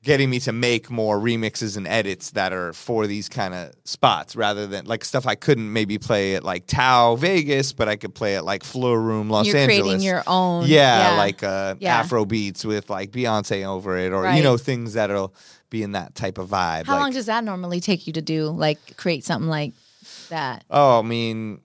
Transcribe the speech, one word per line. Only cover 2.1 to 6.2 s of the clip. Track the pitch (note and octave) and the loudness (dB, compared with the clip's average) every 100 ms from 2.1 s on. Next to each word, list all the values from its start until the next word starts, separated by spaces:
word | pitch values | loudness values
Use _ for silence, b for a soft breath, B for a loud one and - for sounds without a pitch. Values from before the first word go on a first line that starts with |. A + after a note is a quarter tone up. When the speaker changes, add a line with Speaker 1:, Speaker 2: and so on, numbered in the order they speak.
| F#2 - | -4 -8
Speaker 1:
that | G#2 F#2 | -4 -2
are | F#2 F2 | -2 -6
for | E2 - A#2 G#2+ | -10 -4 -2 -2
these | G#2 G2 | -4 -8
kinda | - F#2+ F2+ E2 _ | -6 -6 -8 -14 _
spots | - - C3 F#2 D2 | -14 0 2 2 -4
rather | - G#2 G#2 G#2 | -4 -2 -2 -6
than, | G2 F#2+ | -8 -6
like, | A2+ | -8
stuff | - C3+ C3 | -4 -4 -4
I | |
couldn't | G#2+ - B2+ G#2+ | -4 0 0 0
maybe | A2+ G#2+ G#2+ | -2 -2 -4
play | - G#2+ | 0 0